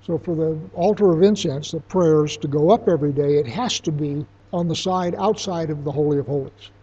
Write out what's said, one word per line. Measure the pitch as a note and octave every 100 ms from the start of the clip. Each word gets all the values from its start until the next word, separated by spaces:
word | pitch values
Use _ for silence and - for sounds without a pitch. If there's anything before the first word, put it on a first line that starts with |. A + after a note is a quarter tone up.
So | - E3
for | -
the | D#3+ D#3+ D#3 F#3
altar | - F3 G#3 G3+
of | D#3+
incense, | F#3+ G#3 E3+ C#3 D3+
the | E3
prayers | - F#3 E3+ D#3 D3+ -
to | D#3
go | D3 D#3
up | A3+ A3
every | E3 D3
day, | C#3 C#3+ D3
it | C3+
has | C#3 B3 -
to | -
be | D3 D3 C#3+ D3 - -
on | F3+ E3+
the |
side | D#3 F#3+ F#3 F3
outside | F3+ G3 A3 - E3+ E3
of | D3+
the | D3
Holy | C#3 D3+ C#3+
of | C3
Holies | C#3+ C3+ _ - _